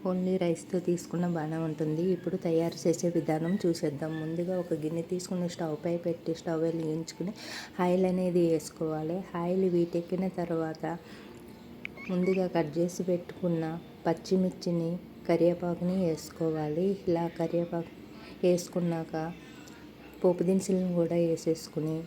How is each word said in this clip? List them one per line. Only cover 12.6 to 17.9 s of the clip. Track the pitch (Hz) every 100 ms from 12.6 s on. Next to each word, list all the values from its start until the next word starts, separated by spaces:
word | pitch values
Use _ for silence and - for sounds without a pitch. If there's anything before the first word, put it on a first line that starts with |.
| 156 151
చేసి | 175 -
పెట్టుకున్న | 185 175 175 - 180 165 160 165 - - 175
పచ్చిమిర్చిని, | 165 - 190 185 - - 170 165 175 - - -
కరివేపాకుని | 170 170 175 175 170 175 185 175
వేసుకోవాలి. | 151 - - 165 156 151 151 190 196 -
ఇలా | 165 170 -
కరివేపాకు | 165 170 170 170 170